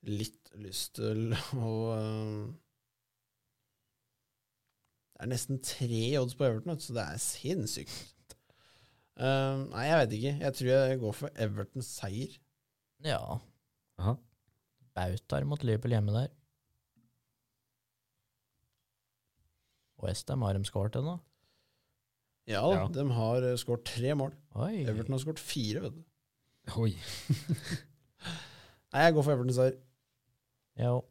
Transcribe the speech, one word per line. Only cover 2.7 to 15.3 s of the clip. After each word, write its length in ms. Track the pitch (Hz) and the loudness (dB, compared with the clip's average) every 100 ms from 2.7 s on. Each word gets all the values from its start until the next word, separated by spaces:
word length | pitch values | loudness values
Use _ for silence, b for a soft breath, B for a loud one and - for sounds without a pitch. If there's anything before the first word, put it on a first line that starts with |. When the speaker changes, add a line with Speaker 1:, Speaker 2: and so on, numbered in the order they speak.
| _ _ _ _ _ _ _ _ _ _ _ _ _ _ _ _ _ _ _ _ _ _ _ _ | _ _ _ _ _ _ _ _ _ _ _ _ _ _ _ _ _ _ _ _ _ _ _ _
Speaker 1:
det 160 | - - | -10 -4
er 20 | |
nesten 300 | 123 - 135 | -4 -2 -4
tre 420 | - - 123 113 117 143 | -4 -4 0 2 2 2
odds 160 | 127 | 0
på 140 | 120 139 | 2 2
Everton, 260 | 110 139 | 2 -2
vet 80 | 160 | -6
du, 60 | - | -4
så 80 | 117 | -4
det 80 | 95 | -4
er 160 | 78 | -4
sinnssykt. 1120 | - - 131 180 110 - 71 - - - _ - b b b b b b b - | -4 -4 -4 -2 -2 -6 -10 -12 -14 -20 _ -20 b b b b b b b -2
Eh, 400 | 131 135 135 135 135 | 2 2 2 0 -4
nei, 160 | - 135 | -2 4
jeg 140 | 160 | 4
vet 160 | 120 107 | 4 2
ikke. 180 | 131 143 | -2 0
Jeg 160 | 143 135 | -2 0
tror 140 | 123 | 4
jeg 300 | 131 131 135 | 6 6 2
går 100 | 113 | 0
for 220 | 104 107 - | -2 -8 -2
Everton 500 | 110 101 98 - 123 | -2 -2 -6 -6 -8
seier. 520 | - 101 101 131 - _ _ _ _ _ _ | -8 -6 -6 -6 -10 _ _ _ _ _ _
Speaker 2:
Ja. 180 | 151 135 - 95 - _ _ _ _ - | -2 -2 -2 -6 -8 _ _ _ _ -2
Speaker 3:
Aha. 160 | 95 123 - _ _ _ _ _ - - | 0 0 -4 _ _ _ _ _ -12 -4
Speaker 2:
Bautaer 500 | 92 92 _ | -2 -2 _